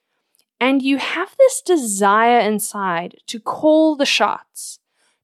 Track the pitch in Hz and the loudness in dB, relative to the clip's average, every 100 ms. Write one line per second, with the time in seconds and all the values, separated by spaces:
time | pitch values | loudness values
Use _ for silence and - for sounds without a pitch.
0 | _ _ _ _ _ - 254 269 262 269 | _ _ _ _ _ -4 0 0 0 -2
1 | - 320 381 - 523 - - 339 233 196 | -4 -8 -6 2 2 2 -2 -2 -2 0
2 | 202 208 233 240 208 208 - 208 190 170 | 2 4 4 2 2 -2 -6 -6 -6 -6
3 | 175 - - 226 - - 311 311 320 277 | -8 -14 -16 -10 -8 -2 2 4 2 0
4 | 277 - 208 - - - - - _ _ | -2 0 -2 -4 -12 -18 -18 -20 _ _
5 | _ _ | _ _